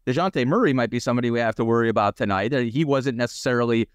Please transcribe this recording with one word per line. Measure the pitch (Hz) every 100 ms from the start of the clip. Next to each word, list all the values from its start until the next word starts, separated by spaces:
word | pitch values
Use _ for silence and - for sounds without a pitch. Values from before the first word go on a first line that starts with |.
| 127
DeJounte | 135 185 143 123
Murray | 214 190
might | 131 117
be | 120
somebody | 131 120 120
we | 117
have | 117 110
to | 113
worry | 117 113
about | 110 101 -
tonight. | 104 95 110
Uh, | 139
he | 117 131
wasn't | 151 139 131 117
necessarily | 120 - 135 120 120 117 110